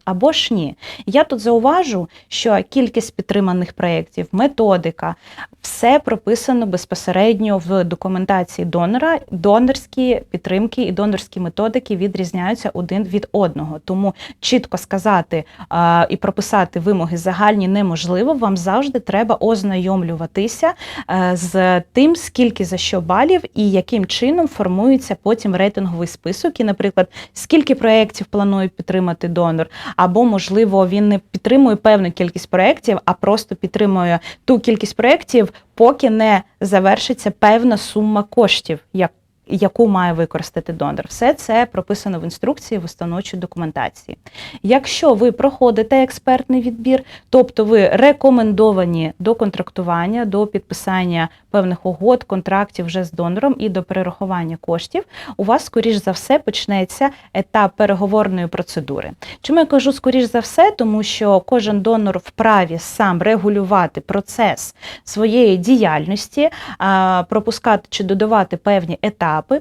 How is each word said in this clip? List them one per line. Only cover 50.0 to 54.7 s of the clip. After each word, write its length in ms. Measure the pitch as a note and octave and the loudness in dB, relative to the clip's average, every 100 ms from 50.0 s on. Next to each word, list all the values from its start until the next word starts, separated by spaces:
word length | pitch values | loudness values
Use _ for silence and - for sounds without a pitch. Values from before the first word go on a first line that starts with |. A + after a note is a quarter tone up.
| F3+ A#3 | -2 -4
до 220 | A3+ G3 G#3 | -2 -2 -2
підписання 800 | G3+ - - - F#3 F3+ E3+ D#3+ _ _ | -4 -8 -10 -4 -2 0 -2 -4 _ _
певних 360 | G#3 F#3 F3 F#3 | -2 0 -2 -6
угод, 380 | D#3+ G3+ B3 | -2 2 2
контрактів 640 | - F#3 F3 G3 G3+ - E3+ | 0 -6 -2 -2 -2 -6 -6
вже 180 | F3+ | -6
з 80 | F3 | -6
донором 440 | E3 F3 F#3 C#4 - | -6 -4 -2 -2 -2
і 100 | G#3+ | -4
до 140 | F#3 | -4
перерахування 760 | F3 F#3+ F3+ - F#3+ F3+ E3 E3 | -4 -4 -4 -6 -6 -4 -6 -8
коштів, 440 | - | -4